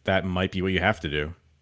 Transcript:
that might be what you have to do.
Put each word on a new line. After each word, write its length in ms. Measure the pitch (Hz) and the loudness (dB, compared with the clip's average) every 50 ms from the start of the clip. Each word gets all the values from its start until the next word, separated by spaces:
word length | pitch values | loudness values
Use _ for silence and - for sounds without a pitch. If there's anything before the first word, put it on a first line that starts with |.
| - | -2
that 220 | - 95 95 95 | 0 0 2 2
might 260 | 95 90 90 92 95 | 0 -2 0 0 -2
be 100 | - 95 | -2 -2
what 100 | 90 95 92 | -2 0 0
you 60 | 90 | 2
have 200 | 85 101 110 - | 2 2 2 0
to 80 | - 78 | -2 -4
do. 240 | 71 76 73 78 87 - _ _ _ _ | -2 -2 -2 -4 -6 -12 _ _ _ _